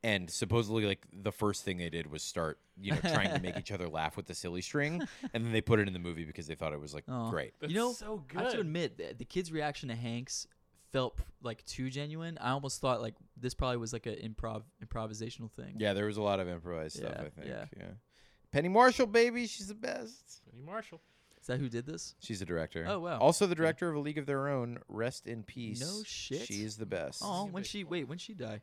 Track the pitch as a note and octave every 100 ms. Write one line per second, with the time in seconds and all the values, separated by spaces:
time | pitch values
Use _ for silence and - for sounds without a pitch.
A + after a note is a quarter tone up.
0 | A2+ G2+ F2 - G#2 A#2 G#2 A2 G#2 G2
1 | - G2 G2+ - G#2 G2 - F2+ E2+ E2
2 | D2 D2+ - - D#2+ D2 _ - G2 D#3
3 | - D3 G2 F2+ F2+ - - G2+ F2 D#2+
4 | D#2 - E2 E2 F2 F2+ - D3 D3 E3+
5 | D4 - C4+ A#2 A#2 A2 - A2+ G2+ F2+
6 | F2 E2 D#2 D#2 D#2 D#2 E2 D2 D2 D2
7 | - B2+ A2+ E2 B1+ _ D3+ F#3 A#3+ A#3+
8 | G#3+ G#3+ C3 F3 B3 A3+ F3 E3 D#3+ -
9 | D#2+ A#2 - F#3 F3 D#3+ D3 C#3+ C3+ A2+
10 | A#2+ A#2 B2+ - - _ _ _ - C3+
11 | B2+ - - - A#2+ A2+ - - C3 C3+
12 | D3 D#3 E3 E3 B2 C3+ C#3 - C3+ A#2+
13 | A2+ - - - B2 - C3 A#2+ A2+ A2+
14 | A#2 G#2+ A2+ A2 A#2 A2 A2+ _ A2 A#2+
15 | A2 G#2+ A2+ A#2 A2 - A2 G2+ G#2+ G2
16 | G#2 G#2 G#2 G2 F2+ F2 E2 E2+ D#2 D#2
17 | A1+ - D2+ D#2 D2 A#1+ - - F2+ F#2+
18 | _ _ - _ _ C#3 E3+ G3+ B3+ A#3+
19 | A#3+ A3+ A#3+ A#3+ A#3 - G3 G#3+ A3 -
20 | A3+ B3 - - - A#2 C#3+ G#3 - E3
21 | _ _ _ - - B2+ C3+ A#2 C3 E3
22 | - - - G#2 F2+ E2+ D#2+ E2 E2+ E3+
23 | E3+ C#3 A2 E3+ G3 E3 D#3+ D#3+ F3 D3+
24 | D3 D3+ C#3 C#3 C#3 C#3 A#2+ A#2+ - G2+
25 | A#2 - - A#2 G#2 - A2+ A#2 C#3+ G3+
26 | G#3+ - - C3+ - G2+ G#2+ G#2+ G#2+ F#2
27 | C#2+ - G3+ F3+ G3+ F#3 G3 G#3 F#3 F3
28 | C3 E3+ - G3+ A#2+ G#2+